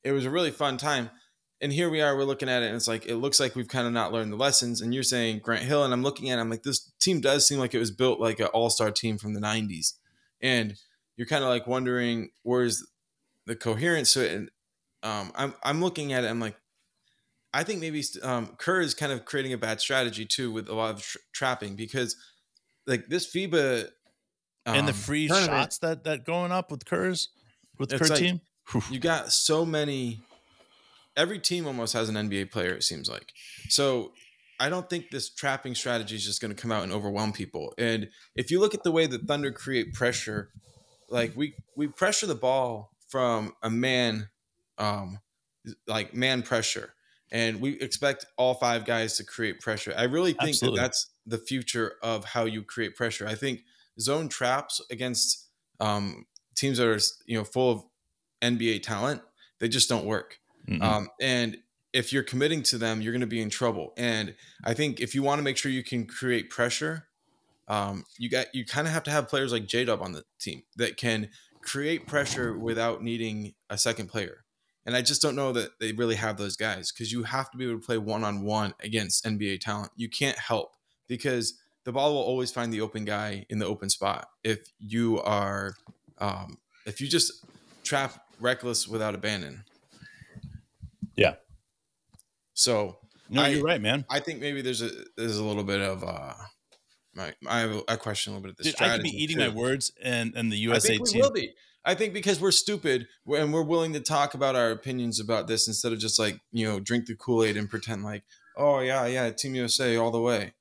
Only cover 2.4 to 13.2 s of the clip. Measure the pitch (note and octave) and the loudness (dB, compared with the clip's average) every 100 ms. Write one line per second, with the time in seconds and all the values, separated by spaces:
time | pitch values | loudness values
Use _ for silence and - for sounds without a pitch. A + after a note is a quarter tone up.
2.4 | C3 B2 A#2 A2+ A#2 A2+ - A#2 C3+ C#3 | 2 2 2 0 0 -2 -2 -2 2 4
3.4 | C3 C3 A2+ C3 A#2+ A#2 G2 A2+ A2 G#2 | 2 0 -4 0 0 2 0 0 -2 0
4.4 | C3+ C3 B2 A2+ A2+ B2+ B2 B2+ A2+ A2 | 4 4 2 -2 -2 0 0 2 0 0
5.4 | A2 A2+ B2 D3 C#3 B2 C3+ C#3+ C3+ B2 | 0 0 2 2 4 2 0 -2 -2 0
6.4 | A2+ A2+ C#3+ C3 - _ - E3+ C3 C#3+ | 0 -2 -2 -2 -4 _ 2 4 4 6
7.4 | B2+ C#3+ B2 A#2 A2+ G2 B2+ - A2+ G#2 | 4 4 0 0 -2 2 2 4 2 2
8.4 | A2 A2+ A#2 - A2 G2+ A2+ G#2 G#2+ G#2 | 2 2 2 2 2 0 -2 -2 -4 -4
9.4 | G#2 A2 G#2+ E2+ D#2+ - _ _ _ _ | 0 0 -2 -2 -4 -4 _ _ _ _
10.4 | B2+ B2 G#2+ G2+ _ _ _ - A#2+ D3+ | 0 2 0 -6 _ _ _ -10 0 2
11.4 | C3+ A#2+ G#2+ B2+ B2+ B2 A#2+ A#2 - _ | 4 2 2 0 0 0 0 -2 -4 _
12.4 | A#2 B2 B2 G#2 - _ _ _ | 0 2 4 0 -6 _ _ _